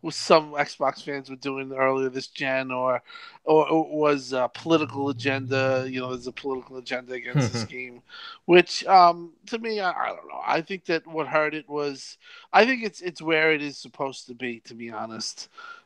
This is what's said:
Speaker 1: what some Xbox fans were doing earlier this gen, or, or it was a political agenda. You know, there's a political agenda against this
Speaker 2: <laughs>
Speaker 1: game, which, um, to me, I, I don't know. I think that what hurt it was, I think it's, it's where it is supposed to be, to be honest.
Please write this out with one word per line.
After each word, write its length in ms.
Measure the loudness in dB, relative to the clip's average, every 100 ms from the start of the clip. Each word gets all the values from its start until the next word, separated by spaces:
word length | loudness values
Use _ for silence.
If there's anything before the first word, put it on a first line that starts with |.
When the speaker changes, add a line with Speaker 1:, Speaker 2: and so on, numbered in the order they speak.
Speaker 1:
what 120 | -6
some 380 | -6 6 6 6
Xbox 500 | -2 -2 0 -2 -2
fans 260 | -8 -8 -10
were 80 | -8
doing 340 | -6 -6 -6
earlier 360 | 0 2 2 0
this 180 | -4 -10
gen, 440 | -6 -2 0 -2
or, 300 | -2 0 0 _ -20 -20 -10 4
or 220 | 6 6
it 200 | 2 2
was 440 | 2 2 2 0
a 160 | 0 0
political 560 | -2 2 4 4 -2 -4
agenda. 760 | -2 -2 -2 0 0 2 2 0
You 120 | -4
know, 80 | -4
there's 180 | -6 -8
a 60 |
political 440 | -8 -6 -6 -6 -14
agenda 360 | -8 -8 -6
against 340 | -10 -2 0 0
this 140 | -2
Speaker 2:
<laughs> 20 | -6
Speaker 1:
game, 360 | -8 -12 -14 _ -18 -16 -12 4
which, 400 | 4 4 -6 4
um, 460 | 6 6 2 -10 _ -12
to 120 | -8
me, 200 | -6 -4
I, 120 | -4
I 160 | -4 -6
don't 200 | -6 -12
know. 140 | -10 -2
I 160 | -2
think 240 | -2 -10 -2
that 220 | -4 -2
what 200 | -6 0
hurt 260 | 2 2 -2
it 140 | -6
was, 480 | -4 -4 -6 -14 -20 -20 -20 4
I 140 | 6 8
think 180 | 6
it's, 160 | -2 -4
it's 200 | -8 -6
where 320 | 0 4 4
it 80 | 4
is 160 | 0 -8
supposed 500 | -16 -6 -6 -6 -14
to 60 | -8
be, 240 | -8 -8 -14
to 80 | -12
be 160 | -10
honest. 560 | -8 -8 -8 -10 -10 -18 -18 -18 -18